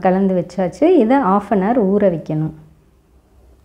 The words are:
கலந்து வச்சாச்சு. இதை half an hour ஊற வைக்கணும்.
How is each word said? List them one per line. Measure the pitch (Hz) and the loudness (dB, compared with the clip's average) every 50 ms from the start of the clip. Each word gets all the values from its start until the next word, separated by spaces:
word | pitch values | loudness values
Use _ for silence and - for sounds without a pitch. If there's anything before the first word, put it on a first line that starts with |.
| - | 0
கலந்து | 185 185 190 196 190 185 180 | 0 0 2 0 0 0 -2
வச்சாச்சு. | 175 180 - - 190 175 - - 285 339 381 311 | -4 -6 -6 -6 -6 -6 -2 0 2 2 4 4
இதை | 220 214 262 285 254 | 4 2 2 0 2
half | 185 190 - 196 - 226 | 0 0 0 0 -2 -2
an | 196 180 | 0 0
hour | 180 - 269 202 185 | 0 0 0 0 0
ஊற | 202 208 202 190 175 | 0 2 2 0 0
வைக்கணும். | 156 - - 156 156 156 156 - - - - _ _ _ _ _ _ _ _ _ _ _ _ _ _ _ _ _ _ _ | -2 -6 -6 -6 -4 -4 -6 -8 -12 -20 -20 _ _ _ _ _ _ _ _ _ _ _ _ _ _ _ _ _ _ _